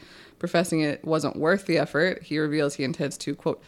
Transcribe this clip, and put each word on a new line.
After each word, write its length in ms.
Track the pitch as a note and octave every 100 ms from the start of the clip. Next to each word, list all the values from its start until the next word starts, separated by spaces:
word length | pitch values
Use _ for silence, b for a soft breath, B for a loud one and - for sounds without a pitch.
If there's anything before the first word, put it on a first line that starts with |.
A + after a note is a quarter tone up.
| b b b -
professing 420 | F3 E3+ F3+ D#3+
it 240 | D3+ -
wasn't 320 | D#3+ D#3 D3 -
worth 300 | D#3 G3 -
the 120 | E3
effort, 440 | D3 D3 F3+ -
he 160 | - D3+
reveals 360 | D3+ D3+ C#3+
he 100 | -
intends 340 | C3 B2 C#3+ -
to, 160 | -
quote, 260 | C#3+ D#3+ -